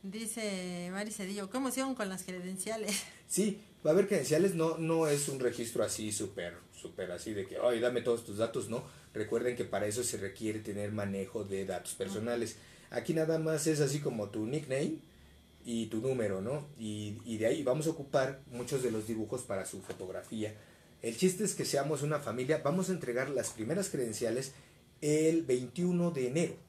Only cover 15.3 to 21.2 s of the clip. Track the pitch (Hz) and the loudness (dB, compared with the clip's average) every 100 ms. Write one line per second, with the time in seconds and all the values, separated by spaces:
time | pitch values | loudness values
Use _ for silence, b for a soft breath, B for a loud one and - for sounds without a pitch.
15.3 | B - - 120 117 107 110 127 127 104 | B -20 -16 -4 -2 0 0 0 2 0
16.3 | 95 101 147 143 - 110 107 104 104 - | 0 -2 -4 -6 -10 -6 -4 -6 -8 -6
17.3 | 110 113 - 127 147 156 160 - 143 131 | 2 2 4 2 2 2 -2 0 2 2
18.3 | 139 - 123 120 139 123 110 104 110 104 | -2 -10 -8 -2 0 2 0 -2 -4 -2
19.3 | 127 - 95 92 98 - 92 95 90 - | -4 -4 -4 -4 -8 -10 -10 -8 -8 -8
20.3 | 113 104 104 B B B B 113 113 | -4 -4 -6 B B B B -6 4